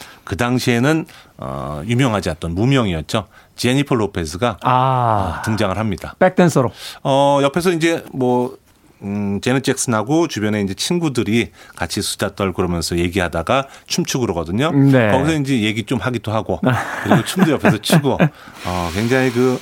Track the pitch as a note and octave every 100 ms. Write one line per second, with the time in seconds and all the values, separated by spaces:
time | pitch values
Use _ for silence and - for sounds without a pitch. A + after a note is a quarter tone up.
0 | - - - - A#2+ B2+ B2+ A#2+ C3+ D#3+
1 | F3+ - - - C2 C2+ C2+ D2 F2+ A#2+
2 | C3+ G#2 F#2 D#2 E2+ E2+ B2 C#3 G#2+ D#2+
3 | D2 A2+ - - _ - A#2 C3+ C#3 B2+
4 | G#2 F#2+ D#2+ F2 A#2+ G2 B2+ B2+ C3 C3
5 | A#2+ G#2+ F#2 D#2+ - G#2+ G#2+ F#2 A2 F2
6 | - - F#3 F#3 F3+ D#3+ A#2 - - -
7 | C#3+ C3+ C#3+ C#3 C#3 F3 F3 E3 E3 E3
8 | - C3+ B2 B2 B2 - _ _ _ _
9 | G2+ G2+ G2+ G2 A#2+ C3+ B2+ B2+ - A2
10 | G#2+ D#3+ E3+ A2 G#2 G#2+ G2 F#2+ - F3
11 | E3 A#2+ G2+ A#2 G2 - - - F2 -
12 | F#2 - G2+ - G2 F2+ F#2 E2+ D#2+ F2
13 | F2 F#2 F2 E2 E2 B2+ C3 - - -
14 | E3+ C#3 A2+ E2+ E2 G2+ D3+ C#3+ C#3 C3
15 | A2 F#2+ D3 D#3 C3+ C3 G#2 G#2+ A2 B2
16 | B2 A#2+ - A2 G2 F2+ C3 A#2 - -
17 | - F3 - F#3+ E3+ B2 - A2 - E3
18 | C3+ F#2+ D3 - - - - F2+ F2 F2+
19 | A#2 C3 C3 A#2 B2+ B2+